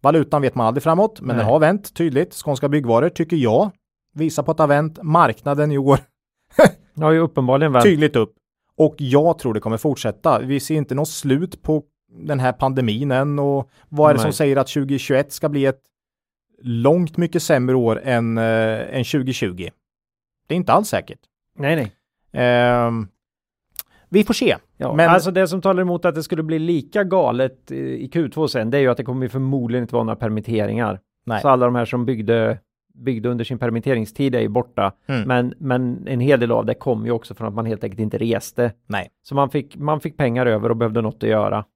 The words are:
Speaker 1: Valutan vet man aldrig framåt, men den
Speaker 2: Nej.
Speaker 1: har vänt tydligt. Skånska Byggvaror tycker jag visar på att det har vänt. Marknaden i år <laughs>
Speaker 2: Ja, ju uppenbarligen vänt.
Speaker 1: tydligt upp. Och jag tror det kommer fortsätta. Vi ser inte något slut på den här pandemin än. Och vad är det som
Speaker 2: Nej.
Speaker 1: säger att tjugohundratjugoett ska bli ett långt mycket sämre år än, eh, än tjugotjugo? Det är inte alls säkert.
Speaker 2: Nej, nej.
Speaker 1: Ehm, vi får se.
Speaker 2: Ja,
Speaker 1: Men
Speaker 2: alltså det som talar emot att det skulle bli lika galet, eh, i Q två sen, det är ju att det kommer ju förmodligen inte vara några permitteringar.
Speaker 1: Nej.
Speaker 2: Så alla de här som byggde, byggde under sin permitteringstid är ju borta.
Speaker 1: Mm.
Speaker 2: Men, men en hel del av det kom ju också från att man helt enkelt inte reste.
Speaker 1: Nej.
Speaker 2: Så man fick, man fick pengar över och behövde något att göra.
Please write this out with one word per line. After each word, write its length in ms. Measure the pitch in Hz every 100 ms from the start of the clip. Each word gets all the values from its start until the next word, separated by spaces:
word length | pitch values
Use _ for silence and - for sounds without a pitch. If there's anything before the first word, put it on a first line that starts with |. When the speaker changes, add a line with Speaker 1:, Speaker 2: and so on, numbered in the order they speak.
Speaker 1:
Valutan 400 | 139 160 - 147
vet 120 | 135
man 120 | 127 113
aldrig 160 | 127
framåt, 380 | 160 165 214 220
men 80 | 127
den 80 | 117
Speaker 2:
Nej. 160 | 110
Speaker 1:
har 60 | 147
vänt 360 | 156 202 -
tydligt. 400 | - 170 131 180
Skånska 340 | - 151 135 143
Byggvaror 400 | 147 120 117 165
tycker 280 | 170 160 170
jag 340 | 117 117 196 - _ _ _
visar 280 | 147 160 -
på 80 | 147
att 60 | 160
det 60 |
har 60 | 151
vänt. 340 | 143 156 160
Marknaden 720 | 170 165 165 135 143 143 151
i 60 | 143
år 200 | 139 135 - _ _ _ _
<laughs> 440 | - 277 - _
Speaker 2:
Ja, 180 | - 156
ju 60 | 160
uppenbarligen 540 | 165 - 127 139 156
vänt. 120 | 127
Speaker 1:
tydligt 320 | 196 156 151 123
upp. 180 | 107 _ _ _ _ -
Och 180 | 156 156
jag 400 | 139 139 165 160
tror 160 | 127
det 60 | 107
kommer 160 | 110 113
fortsätta. 600 | 151 127 113 - 165 117
Vi 220 | 127 139
ser 140 | -
inte 200 | 156 143
något 140 | 131 156
slut 540 | - 143 135 180 -
på 200 | - 156 - _ _
den 280 | - 156 143
här 120 | 127
pandemin 580 | 127 135 135 120 110 143
än. 280 | 127 143 143
Och 320 | 143 139 131 _ _
vad 220 | 147 151
är 40 |
det 60 | 143
som 80 | 156
Speaker 2:
Nej. 40 |
Speaker 1:
säger 220 | - 147 135
att 120 | 131
tjugohundratjugoett 640 | 151 135 139 - 131 143
ska 160 | - 156
bli 180 | 143 135
ett 160 | 131 _ _ _ _ _ _ _ _
långt 540 | 123 117 131 170 170 -
mycket 260 | 170 175
sämre 340 | - 147 127 131
år 240 | 113 113
än, 340 | 135 120 117 113
eh, 580 | 113 113 110 110 123 135
än 80 |
tjugotjugo? 680 | 120 151 127 127 101 90 85 _ _ _ _ _ _ _ _
Det 60 |
är 20 | 170
inte 160 | 180
alls 160 | 147 214
säkert. 300 | 95 - - _ _ _ -
Speaker 2:
Nej, 180 | 143 160
nej. 160 | 110 _ _ _ _
Speaker 1:
Ehm, 760 | - 123 123 120 120 117 117 104 _ _ _ _ _ _ - - _ _
vi 160 | 190
får 100 | 208
se. 220 | 226 233 - _ _
Speaker 2:
Ja, 180 | 131
Speaker 1:
Men 140 | 147 165
Speaker 2:
alltså 220 | 180 165
det 180 | 185 185
som 120 | 185
talar 220 | 190 185
emot 220 | 185 175
att 100 | 175
det 80 | 160
skulle 200 | 156 160
bli 160 | 156 160
lika 460 | 165 165 - 208
galet, 680 | 190 190 135 120 131 131 _
eh, 60 | 135
i 300 | 135 127 131
Q 160 | 170 147
två 200 | - 151
sen, 220 | - 110
det 80 | 139
är 20 |
ju 80 | 131
att 80 | 120
det 80 |
kommer 180 | 131 131
ju 60 | 127
förmodligen 560 | 131 131 139 117 123
inte 100 | 117
vara 100 | 120
några 120 | 110 110
permitteringar. 840 | 113 107 104 113 104 110 110 95 _ _ -
Speaker 1:
Nej. 160 | 107
Speaker 2:
Så 60 | 139
alla 180 | 127 123
de 80 |
här 100 | 123
som 200 | 113 123 120
byggde, 520 | 117 107 117 110 104 _ _ _
byggde 340 | _ 123 117 117
under 160 | 120
sin 140 | 113 123
permitteringstid 760 | 120 113 139 123 107 - 139
är 60 | 120
ju 80 | 110
borta. 440 | 110 120 - 98 - -
Speaker 1:
Mm. 220 | 135 110
Speaker 2:
Men, 260 | 123 123 -
men 500 | 139 127 127 123 -
en 120 | 127
hel 200 | 131 135
del 120 | 117
av 140 | 117 110
det 80 |
kom 320 | 117 - 110 113
ju 60 |
också 220 | 117 -
från 140 | 98 110
att 60 |
man 120 | 104 113
helt 180 | 107
enkelt 160 | 110 98
inte 180 | 107 -
reste. 540 | 117 110 - - 120 - _
Speaker 1:
Nej. 240 | 202 - _
Speaker 2:
Så 120 | -
man 160 | 139 139
fick, 260 | 151 143 -
man 240 | 147 151
fick 160 | 160 -
pengar 300 | 135 120 123
över 240 | 107 113
och 60 | 117
behövde 260 | 117 113
något 200 | 110 -
att 60 | 110
göra. 360 | 110 104 104 104